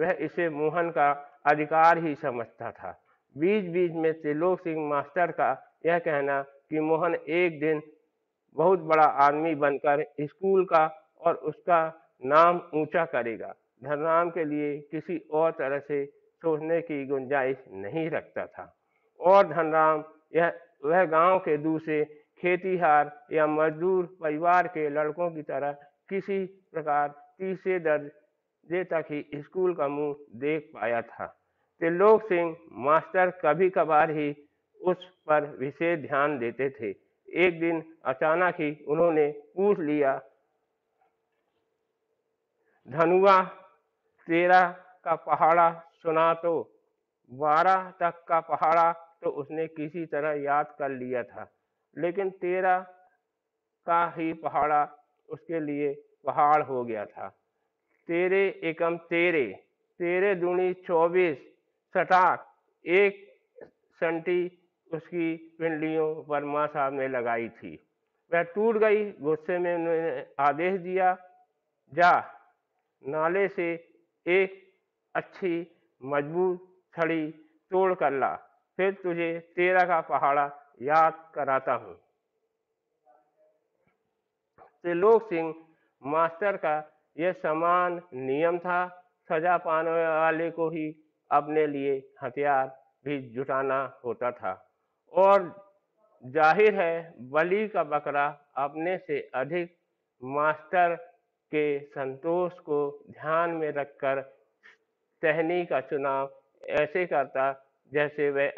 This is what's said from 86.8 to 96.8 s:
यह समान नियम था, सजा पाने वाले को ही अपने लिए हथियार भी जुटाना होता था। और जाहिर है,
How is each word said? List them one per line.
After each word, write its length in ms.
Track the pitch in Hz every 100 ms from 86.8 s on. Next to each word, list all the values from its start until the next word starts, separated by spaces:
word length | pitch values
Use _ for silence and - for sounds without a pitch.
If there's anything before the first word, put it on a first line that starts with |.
| 151 _ _ -
यह 140 | 175
समान 680 | 180 175 156 170 180 180 175 175
नियम 440 | - 131 139 170 175
था, 460 | 180 175 180 180 _ _ -
सजा 280 | 165 170 175
पाने 340 | 170 160 165
वाले 600 | 165 165 156 160 160 165
को 180 | 165 160
ही 280 | 165 156 151 _ _ -
अपने 360 | 143 147 156 151
लिए 460 | 143 139 135 - -
हथियार 600 | 135 135 143 135 131 - _ _
भी 140 | 139 143
जुटाना 840 | 131 113 139 135 135 135 127 -
होता 280 | 123 110 123
था। 300 | 113 107 95 _ _ _ _ _
और 540 | 170 196 196 175 - - _ _ _ _ _
जाहिर 500 | 123 143 156 165 214
है, 400 | 196